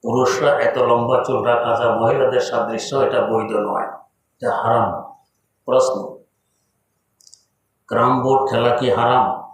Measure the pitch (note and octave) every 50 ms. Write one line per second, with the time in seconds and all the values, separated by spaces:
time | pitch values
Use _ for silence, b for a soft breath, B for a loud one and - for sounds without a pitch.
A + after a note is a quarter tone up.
0 | - A2+ A#2 B2+ C3 B2+ - - D3 C#3+ C#3+ C#3+ A#2+ A#2 - B2+ B2 A#2+ A#2+ A#2+
1 | A#2 B2 B2+ B2 A#2+ - C3 B2 A2+ A#2+ A#2 A#2+ A#2+ A#2 A#2 A#2 A#2+ A#2 A2 A2
2 | A2+ A2+ B2 C3 C3 - B2+ B2 A#2+ - - A#2 A2 A2 A2+ G#2+ - - C#3 C#3
3 | C3+ - A#2+ A#2+ A2 A2 A2 A2 G#2+ G#2+ A2 G#2+ G#2 G#2 - - - - - -
4 | - _ _ _ _ _ _ _ B2+ A#2+ A#2+ - - A#2 - - - - - -
5 | - - - _ _ _ _ _ _ _ _ _ _ - B2 C3 B2+ - - G2+
6 | - - - - _ _ _ _ _ _ _ _ _ _ _ _ _ _ _ _
7 | _ _ _ _ - - - _ _ _ _ _ _ _ _ _ _ - A2+ A#2
8 | A#2+ C3 C3 B2+ B2 C3+ C3+ C3+ C3+ - A2+ A#2 A#2+ A#2+ A#2+ A#2+ B2+ B2 A#2+ A#2
9 | A#2 A#2+ B2+ B2+ B2+ - - - - -